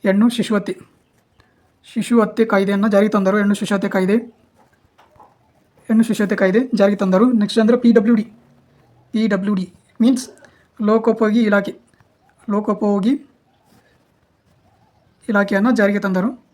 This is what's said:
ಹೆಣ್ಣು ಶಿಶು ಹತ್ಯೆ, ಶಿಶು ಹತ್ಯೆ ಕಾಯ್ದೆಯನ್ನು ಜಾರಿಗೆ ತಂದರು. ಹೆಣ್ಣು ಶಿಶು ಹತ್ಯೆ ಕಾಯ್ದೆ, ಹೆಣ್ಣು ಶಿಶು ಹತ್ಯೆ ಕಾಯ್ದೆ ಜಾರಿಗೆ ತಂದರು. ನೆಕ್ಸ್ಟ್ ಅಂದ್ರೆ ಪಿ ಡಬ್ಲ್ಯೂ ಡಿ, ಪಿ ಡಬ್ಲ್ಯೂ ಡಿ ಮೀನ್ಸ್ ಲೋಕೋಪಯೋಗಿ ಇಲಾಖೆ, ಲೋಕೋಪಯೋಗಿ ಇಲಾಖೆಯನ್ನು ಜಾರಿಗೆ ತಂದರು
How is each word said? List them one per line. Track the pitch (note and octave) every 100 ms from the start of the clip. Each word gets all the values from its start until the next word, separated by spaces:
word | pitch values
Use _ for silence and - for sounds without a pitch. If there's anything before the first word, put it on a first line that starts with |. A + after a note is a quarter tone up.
ಹೆಣ್ಣು | G3+ G3+ A#3
ಶಿಶು | A#3 - G#3
ಹತ್ಯೆ, | G3 - - _ _ _ _ _ _ _ _ _ -
ಶಿಶು | - G#3 A#3
ಹತ್ಯೆ | G#3+ G#3+ A3+
ಕಾಯ್ದೆಯನ್ನು | G3 G3 G3+ A3
ಜಾರಿಗೆ | G3+ G#3
ತಂದರು. | G#3 F#3+ G#3
ಹೆಣ್ಣು | G3+
ಶಿಶು | G3+ G3+ G3+
ಹತ್ಯೆ | G3+
ಕಾಯ್ದೆ, | G3+ F#3 A3 A#3 _ _ _ _ _ _ _ _ _ - _ _ _ _ _ _
ಹೆಣ್ಣು | A3+
ಶಿಶು | A3+ G#3
ಹತ್ಯೆ | G3+ G3+
ಕಾಯ್ದೆ | F#3+ G3 C4
ಜಾರಿಗೆ | G3+ G3+ G3+
ತಂದರು. | F#3+ F#3 B3
ನೆಕ್ಸ್ಟ್ | A#3 G#3 -
ಅಂದ್ರೆ | A3 A#3+
ಪಿ | A#3
ಡಬ್ಲ್ಯೂ | A3+ G#3 A#3
ಡಿ, | - - _ _ _ _ _ _ _
ಪಿ | A3 A3
ಡಬ್ಲ್ಯೂ | G3 G3
ಡಿ | G3 F#3 _ _ _
ಮೀನ್ಸ್ | A3+ B3+ - - - _ _ _
ಲೋಕೋಪಯೋಗಿ | G#3 A3+ A3 A3 A3 G#3+
ಇಲಾಖೆ, | G#3+ G3+ G3 - _ _ _ _ _ _ -
ಲೋಕೋಪಯೋಗಿ | G#3 G#3 G3+ G#3 G3+ G3+ C#4 - _ _ _ _ _ _ _ _ _ _ _ _ _ _ _ _ _ _ _ -
ಇಲಾಖೆಯನ್ನು | G#3 G3+ G3 A3
ಜಾರಿಗೆ | B3 G3+ G3+
ತಂದರು | G3 F#3 G#3 - _